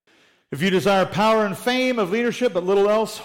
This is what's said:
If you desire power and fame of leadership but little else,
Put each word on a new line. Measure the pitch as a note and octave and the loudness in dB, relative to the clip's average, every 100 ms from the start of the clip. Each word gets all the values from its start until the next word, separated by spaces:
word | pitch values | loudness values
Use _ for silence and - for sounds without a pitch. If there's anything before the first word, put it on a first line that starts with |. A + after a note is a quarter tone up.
| _ _ _ _ - | _ _ _ _ -12
If | C#3+ | -4
you | F#3+ | 0
desire | F3+ G3 G3 F#3 | 2 2 2 2
power | E3 A3 A3 G#3 | 0 2 2 0
and | F3 | -2
fame | B3 B3+ B3+ A#3 | -2 0 0 0
of | F3+ | -2
leadership | A3 A#3+ - B3 | -2 -2 -2 -2
but | F3+ F3+ | -2 0
little | G3+ G3+ | 2 2
else, | A3 G#3+ - | 2 -2 -8